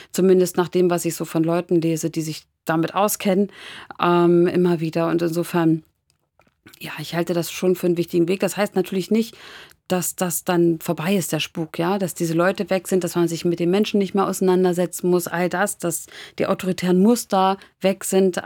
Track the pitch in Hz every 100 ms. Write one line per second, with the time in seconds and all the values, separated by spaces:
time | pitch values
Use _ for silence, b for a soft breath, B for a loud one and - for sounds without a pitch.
0 | B - 185 185 175 - 170 185 180 170
1 | 170 156 165 165 160 170 175 170 165 160
2 | 165 165 156 151 - _ - 160 165 185
3 | 208 - 214 185 202 B B B B -
4 | 175 175 170 175 175 180 180 170 160 165
5 | 165 165 170 165 170 175 165 160 - _
6 | _ _ _ _ _ _ - - 160 -
7 | 151 165 170 170 165 - 185 180 180 170
8 | 170 175 165 196 190 - 202 190 175 190
9 | 175 214 226 B B B B _ - 180
10 | - - 180 - - 175 170 160 - 165
11 | 160 202 156 156 - - 156 - 170 202
12 | 185 - 170 165 175 196 185 190 185 190
13 | 175 175 170 165 180 170 175 196 214 208
14 | 196 196 185 190 185 180 185 175 175 -
15 | 180 180 175 170 180 180 202 - 175 156
16 | - B B - - 196 185 180 180 185
17 | 208 240 - 196 190 190 B _ 190 190
18 | - 190 190 -